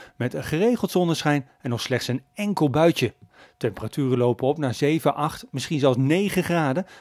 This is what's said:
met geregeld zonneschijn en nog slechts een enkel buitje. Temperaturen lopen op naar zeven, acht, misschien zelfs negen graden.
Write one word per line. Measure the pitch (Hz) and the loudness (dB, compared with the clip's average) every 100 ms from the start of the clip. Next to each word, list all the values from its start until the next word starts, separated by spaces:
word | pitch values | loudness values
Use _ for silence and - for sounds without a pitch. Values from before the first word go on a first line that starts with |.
| - - | -16 -6
met | 123 - | -6 -4
geregeld | - 156 220 240 196 | -4 0 2 2 0
zonneschijn | 180 170 156 151 147 131 _ | 0 0 0 0 0 -2 _
en | 131 | -6
nog | 117 | -4
slechts | - 123 - | -2 -2 -2
een | 127 - | -4 -6
enkel | - 208 196 147 | -6 -4 0 0
buitje. | 147 165 - 107 - - - - _ | 4 4 4 -2 -4 -20 -20 -20 _
Temperaturen | 117 98 107 - 135 123 | -6 -6 -8 -4 0 2
lopen | 123 117 135 | 2 2 0
op | 160 | 0
naar | 139 | -2
zeven, | 110 143 160 151 | 0 0 2 0
acht, | 139 151 - - | 0 -4 -6 -10
misschien | 131 - 151 | -10 -4 2
zelfs | 135 123 | 2 4
negen | 135 175 202 185 | 2 2 2 0
graden. | 170 170 147 139 190 - | 0 0 0 -2 -4 -12